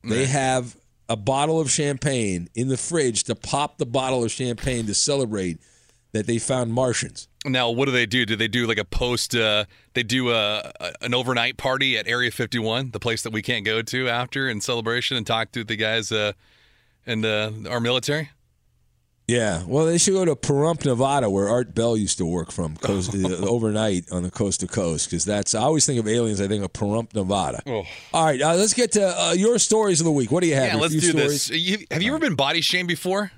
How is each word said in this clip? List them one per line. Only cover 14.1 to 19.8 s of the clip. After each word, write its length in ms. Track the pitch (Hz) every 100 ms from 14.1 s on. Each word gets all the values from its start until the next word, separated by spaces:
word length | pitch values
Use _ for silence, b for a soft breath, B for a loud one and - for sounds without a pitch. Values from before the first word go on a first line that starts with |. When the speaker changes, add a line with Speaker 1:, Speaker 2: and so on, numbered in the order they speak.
| 117 123 139 135
Speaker 2:
in 100 | 107
celebration 560 | - 120 110 120 - 127
and 100 | 104
talk 280 | 113 110
to 100 | 120
the 140 | 107 107
guys, 340 | 107 113 104
uh, 220 | 110 104 98 b b b b b b -
in 160 | 113
the, 460 | 110 107 107 107 98
our 100 | 123
military? 500 | 117 127 117 147 151 _ _ _ _ _ _ _ _ _ -
Speaker 1:
Yeah, 380 | 120 110 85 87
well, 200 | 131